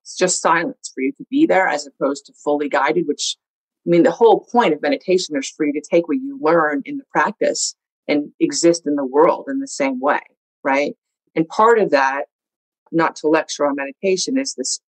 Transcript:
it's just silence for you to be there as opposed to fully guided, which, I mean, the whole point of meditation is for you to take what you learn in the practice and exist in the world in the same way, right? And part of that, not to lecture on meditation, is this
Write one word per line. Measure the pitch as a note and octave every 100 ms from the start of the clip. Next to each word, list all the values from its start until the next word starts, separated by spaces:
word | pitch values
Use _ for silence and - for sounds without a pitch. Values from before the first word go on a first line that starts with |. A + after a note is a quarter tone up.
it's | - -
just | F#3 -
silence | F3+ E3 D#3 - -
for | -
you | C3
to | - -
be | C#3 D#3+
there | F#3 F3+
as | C#3+ C#3
opposed | - C#3 C#3+ -
to | _
fully | D3+ D3 D3
guided, | C#3+ C#3+ F3 D3
which, | - - - _ _ _ _ E3+
I |
mean, | E3+
the | E3
whole | - A3+ F#3+ -
point | A#3+ G3
of | D3+
meditation | D3 C#3 - F#3 - C#3+
is | -
for | - D3+
you |
to | D3 -
take | E3+ E3
what | C3+
you | C#3 C#3
learn | D3+ E3+ D3+ D3 -
in | C#3+
the | -
practice | D#3+ E3 - - - - - _ _ -
and | D3 D3+ -
exist | D#3+ C#3+ E3+ E3+ C#3+
in | D3
the | C3
world | C#3 E3 - C#3
in | C3+
the | -
same | - C3+ B2+
way, | C#3 B2+ - _ _ _
right? | - C#3 D3 - _ _ _ -
And | E3
part | - A#3 A3+
of | F3
that, | C#3+ C3+ C#3 - _ _ _ _ _ _
not | E3 D#3+ -
to | D#3
lecture | D#3 - - D3
on | C#3
meditation, | C#3 - F#3+ F#3 - C4
is | C4+
this | - - - _